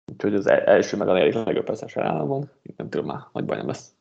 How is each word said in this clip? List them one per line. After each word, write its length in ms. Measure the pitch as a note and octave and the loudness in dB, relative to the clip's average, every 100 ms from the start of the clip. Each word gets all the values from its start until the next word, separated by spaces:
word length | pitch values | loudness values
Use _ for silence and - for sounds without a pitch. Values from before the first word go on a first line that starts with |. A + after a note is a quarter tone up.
| - | -18
Úgyhogy 220 | - G#2+ | -4 -2
az 120 | G2+ - | 0 4
el-, 180 | - - | 4 6
első 300 | G2 - G#2 | 4 4 -2
meg 120 | F2+ | 2
a 40 | |
negyedik 220 | F#2 D2+ | 4 4
legjobb 300 | A2+ A2+ - | 2 0 -2
pass 160 | - - | -2 -6
rusher 240 | - - | -6 -4
állam 240 | - D#3 C#3+ | -2 -2 -2
van, 220 | C#3 D3 _ | -2 -6 _
itt 140 | - - | -20 -12
nem 120 | - | -6
tudom, 180 | - - | -4 -4
már 140 | - - | -6 -8
nagy 120 | - | -8
baj 120 | - - | -4 -4
nem 100 | - | -4
lesz. 280 | - - _ | -8 -12 _